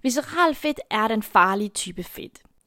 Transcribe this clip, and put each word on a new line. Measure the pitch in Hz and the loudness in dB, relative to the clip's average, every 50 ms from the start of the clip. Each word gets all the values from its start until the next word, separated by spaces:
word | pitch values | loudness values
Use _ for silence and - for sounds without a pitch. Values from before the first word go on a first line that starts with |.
| - | -4
Visceral | 262 240 294 277 - - 339 349 320 285 | -2 0 -2 -2 -2 0 2 2 2 2
fedt | - - 302 294 - - - | 0 -2 -4 -4 -4 -6 -4
er | - 214 220 220 | -2 0 0 0
den | 226 214 214 | 0 -2 -2
farlige | - - 196 175 190 196 202 208 202 | 2 4 6 6 6 4 0 -2 -4
type | - - - 180 175 180 175 | -6 -8 -8 -8 -8 -10 -12
fedt. | - - - - - - - _ _ _ _ _ | -12 -12 -14 -16 -16 -16 -20 _ _ _ _ _